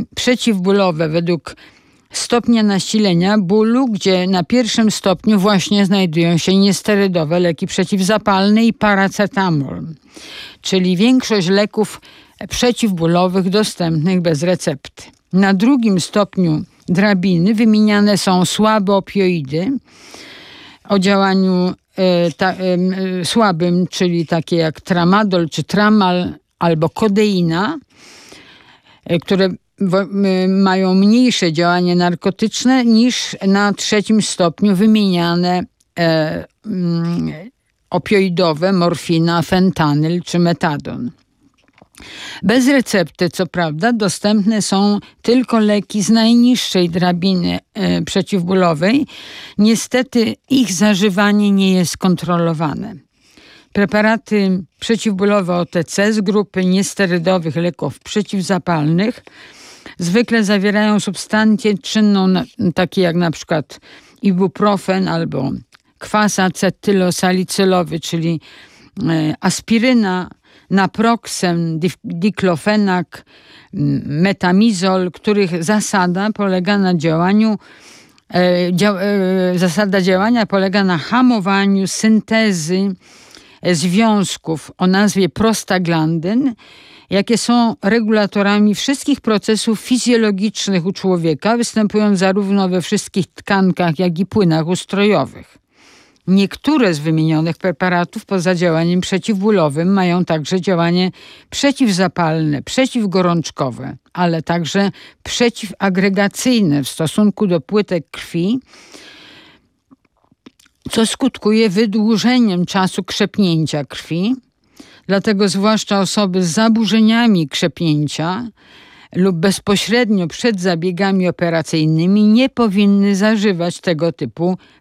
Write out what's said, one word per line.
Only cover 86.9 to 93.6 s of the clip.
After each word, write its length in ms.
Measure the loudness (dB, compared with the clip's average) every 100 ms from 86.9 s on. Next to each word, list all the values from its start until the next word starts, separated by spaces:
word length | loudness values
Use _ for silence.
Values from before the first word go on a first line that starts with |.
| -20 _
jakie 280 | -4 0 -2
są 360 | 2 2 2 0
regulatorami 920 | 0 0 2 0 0 0 0 2 2
wszystkich 460 | 0 -2 -4 -2 -2
procesów 600 | 0 -2 0 -2 -2 -4
fizjologicznych 1040 | -2 -2 2 2 2 0 -4 -4 -2 -2 -2
u 60 |
człowieka, 640 | -4 -2 0 0 -2 -2 -2
występują 600 | -2 -2 0 0 0 2
zarówno 520 | 0 0 0 0 0
we 140 | -2
wszystkich 440 | -2 -4 -4 -4 -6
tkankach, 720 | -10 -2 2